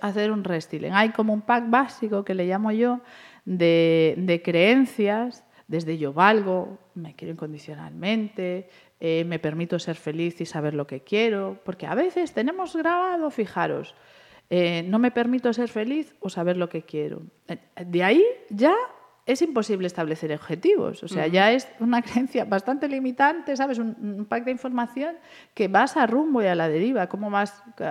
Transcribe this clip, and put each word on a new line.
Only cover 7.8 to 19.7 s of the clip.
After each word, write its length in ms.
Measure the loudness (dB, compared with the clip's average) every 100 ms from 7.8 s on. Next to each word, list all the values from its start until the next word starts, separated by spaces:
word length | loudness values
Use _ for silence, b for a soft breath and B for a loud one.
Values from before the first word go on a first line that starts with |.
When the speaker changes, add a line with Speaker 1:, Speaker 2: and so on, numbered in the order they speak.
| -14 -8 -2 -2 -2 -4 -6 -6 -10 b b -6
Speaker 1:
eh, 240 | 0 0 0
me 120 | -2
permito 400 | -4 -4 -2 -4
ser 180 | -4 -8
feliz 440 | -6 -4 -4 -4
y 60 | -8
saber 280 | -4 -4
lo 120 | -4 -6
que 140 | -8
quiero, 580 | -4 0 2 0 -4 -8
porque 220 | -12 -10 -6
a 80 |
veces 380 | -2 -2 -2 -4
tenemos 420 | -2 -4 -4 -6 -2
grabado, 540 | 0 0 0 -2 -4
fijaros, 640 | -4 -4 -2 -2 -4 -8 -16 b b b b -4
eh, 320 | 0 0 0 0
"no 120 | 2
me 120 | 2
permito 420 | 2 0 0 0
ser 160 | 0 -2
feliz 460 | -4 -4 -4 -6 _
o 80 | -8
saber 260 | -4 0 0
lo 120 | -2
que 140 | -6
quiero". 400 | -8 -6 -6 -8 -14 _ -14
Eh, 100 | -14 _ -16
de 180 | -4 2
ahí 200 | 4 6 4 2 -8
ya 240 | 2 4 4 0 -10 _ _ -4
es 160 | 0
imposible 440 | 0 0 -2